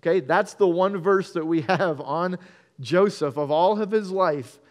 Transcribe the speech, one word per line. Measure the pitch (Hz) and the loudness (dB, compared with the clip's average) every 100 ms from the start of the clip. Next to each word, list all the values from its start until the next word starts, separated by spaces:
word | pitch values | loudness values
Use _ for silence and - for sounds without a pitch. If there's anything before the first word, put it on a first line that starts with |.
| 170 | 2
Okay, | 185 | 0
that's | 135 170 208 - | 2 0 0 2
the | 196 | 2
one | 170 185 202 | 2 0 0
verse | 170 196 190 | 0 0 0
that | 170 160 | -6 -2
we | 165 | -2
have | 147 185 185 143 | 0 0 0 -2
on | 135 151 180 180 - - _ - | -4 -4 -4 -6 -12 -20 _ -16
Joseph | 120 170 202 196 147 131 | 0 2 2 0 -4 -4
of | 143 | -2
all | 151 180 214 | 2 2 2
of | 214 | 0
his | 220 196 | -2 -2
life. | 190 185 147 123 - _ | 0 0 0 -6 -16 _